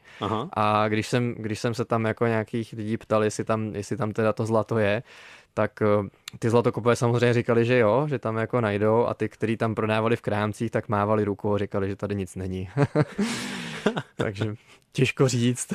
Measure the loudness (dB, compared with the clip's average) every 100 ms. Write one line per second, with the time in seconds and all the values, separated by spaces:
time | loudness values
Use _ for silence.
0 | -14 -6 -4 -2 -4 0 2 2 2 0
1 | 0 0 -2 -4 -6 -4 -4 -4 -2 0
2 | 0 0 0 0 -2 -6 -6 -8 -4 -6
3 | 0 2 2 -2 -2 -2 -2 -6 -6 -4
4 | -4 0 0 0 0 0 2 0 2 0
5 | -4 -18 -20 -20 _ -2 -2 2 2 2
6 | 0 -10 -18 -4 2 4 2 0 0 2
7 | 2 4 4 2 2 2 4 4 4 4
8 | 2 -2 -2 -2 0 0 0 2 2 2
9 | 2 -2 -6 -2 -2 0 -2 0 0 0
10 | 0 0 -2 -2 -2 -2 -4 -4 0 0
11 | 2 2 0 -2 -2 -2 -2 -2 -4 -4
12 | -4 -4 -6 -8 -6 -6 -6 0 0 2
13 | -2 -2 -4 -4 -8 -10 -10 -4 -2 -4
14 | -8 -6 -6 -4 -6 -6 -16 -20 _ 0
15 | 0 2 2 2 0 0 -4